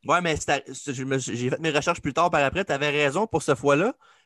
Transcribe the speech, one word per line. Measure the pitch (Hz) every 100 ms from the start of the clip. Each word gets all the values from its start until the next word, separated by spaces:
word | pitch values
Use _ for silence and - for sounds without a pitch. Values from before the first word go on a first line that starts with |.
| 113
Ouais, | 165
mais | 180 156
c'est | -
à-, | 143 -
c'est, | 131 -
je | 127
me | 135 135
suis, | 127 113
j'ai | 123
fait | 127
mes | 160
recherches | 147 175 170
plus | 151
tard | 139 175
par | 165
après. | 139 165 196
T'avais | 139 147
raison | 143 147 147 220
pour | 160
cette | - 139
fois-là, | 143 143 202 - _ _